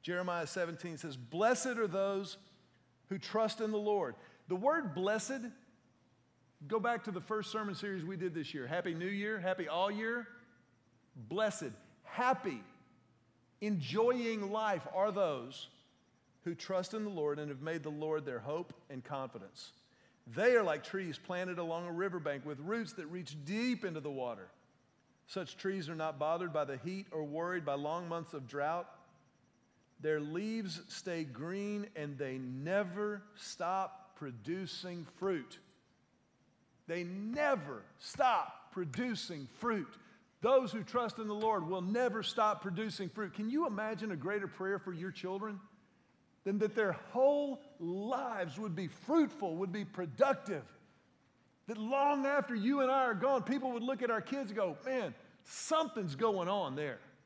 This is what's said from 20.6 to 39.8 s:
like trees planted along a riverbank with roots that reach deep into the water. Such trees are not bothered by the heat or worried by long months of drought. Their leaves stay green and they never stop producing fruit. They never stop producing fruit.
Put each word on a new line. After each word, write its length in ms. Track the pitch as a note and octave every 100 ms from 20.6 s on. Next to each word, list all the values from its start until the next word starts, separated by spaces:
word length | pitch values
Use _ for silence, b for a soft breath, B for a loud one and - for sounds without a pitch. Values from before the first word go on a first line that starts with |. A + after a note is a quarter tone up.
like 220 | F#3+ D3+
trees 320 | - F#3+ F#3 C#3+
planted 420 | - F3+ F3+ F3
along 280 | E3+ E3 F3
a 60 |
riverbank 520 | E3+ F#3+ F3 D3+ C#3
with 160 | C#3 C#3+
roots 320 | D#3 A3+ G3+
that 120 | - D#3
reach 280 | F3 E3 D3+ C#3+
deep 380 | G#3 B3 B3
into 160 | G3 D#3+
the 100 | D3
water. 380 | C3+ B2 G#2+ F#2 - _ _ _ _ _ _ _
Such 300 | - F3 -
trees 320 | G3 G3 D#3
are 60 |
not 240 | E3 D#3 D3
bothered 340 | D3 E3+ F3+
by 120 | D#3
the 120 | C#3+ C3
heat 300 | C3+ F#3+ G3
or 140 | D#3+
worried 400 | D3+ D3+ E3+ F3+
by 100 | D3
long 340 | C#3 D3 E3 F3
months 260 | E3+ E3
of 120 | D#3 B2+
drought. 420 | C#3 C#3+ E3+ E3+ - - _ _ _ _ _ _ _ _ _
Their 200 | D#3 D3+
leaves 600 | D3 D#3+ G#3+ A3+ G3 D#3+ -
stay 360 | - - E3+
green 640 | D#3 A#2+ C3+ G3 G3+ G#3 G3+ -
and 220 | D3 C#3
they 200 | C#3 C3
never 840 | B2+ C3 D3 G3 G3 F3+ G#3 G#3 G3 -
stop 800 | - - F3 F#3+ F#3+ - - -
producing 880 | D3 A#2+ G#2 F3 F#3+ - F3+ F3 D#3+ -
fruit. 420 | F#3+ F3 A#2+ - - _ _ _ _ _ _ _ _ _ _ _ -
They 180 | E3+
never 800 | F3 F#3+ G#3 C4 D4 C4 C#3+ A#2+ - -
stop 720 | - - B3+ G#3+ D3+ - -
producing 760 | - F3 C3 B3 G#3+ - E3 C3 -
fruit. 300 | A#3 A3